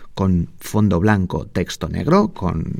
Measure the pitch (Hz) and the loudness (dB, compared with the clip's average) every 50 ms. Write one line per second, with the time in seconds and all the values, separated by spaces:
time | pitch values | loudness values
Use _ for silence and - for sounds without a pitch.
0 | - - - - 98 95 92 87 82 - - - - - - 107 104 101 92 85 | -16 -12 -4 0 2 2 2 2 0 -2 -6 -12 -12 -4 0 2 4 4 4 4
1 | 90 107 107 98 92 90 - 73 - - - 95 87 - - - - 78 - 92 | 4 4 4 2 2 -2 -4 -6 -6 -4 -4 -4 -4 -4 -4 -6 -6 -6 -4 -4
2 | 90 139 175 202 208 - - - 98 87 85 80 - - - - | 0 4 4 4 4 2 -2 -4 -4 -2 -2 -2 -4 -4 -6 -8